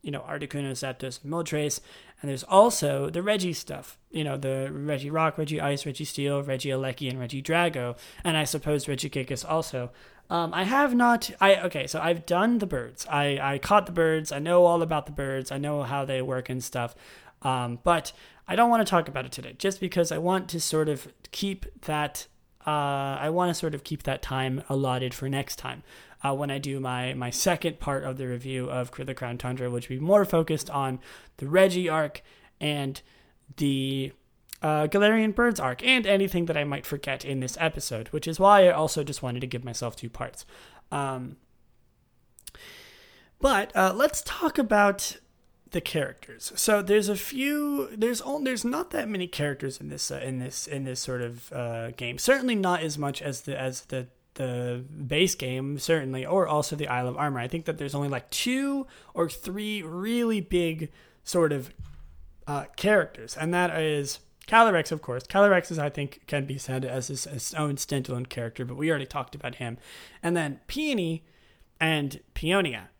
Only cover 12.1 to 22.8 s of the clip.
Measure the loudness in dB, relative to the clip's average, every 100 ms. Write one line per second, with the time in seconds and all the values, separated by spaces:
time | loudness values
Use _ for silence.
12.1 | 0 2 2 4 2 0 -2 -4 -10 -2
13.1 | 0 2 2 0 -2 4 4 4 2 4
14.1 | 4 -2 -4 4 8 8 8 2 0 -2
15.1 | -6 -4 -4 -4 -4 -2 -2 -2 -2 -2
16.1 | -2 -2 -4 -4 -6 -4 -4 -4 -6 -20
17.1 | -20 -20 _ -2 0 -2 -2 2 2 0
18.1 | -14 -20 -20 -6 4 6 6 4 2 2
19.1 | -6 -8 -10 -14 -4 -2 -2 -2 2 2
20.1 | 2 2 0 0 -4 -2 0 0 -2 -6
21.1 | -20 -14 -4 -4 -4 -10 -12 -6 -2 -2
22.1 | -6 -14 _ _ _ -2 0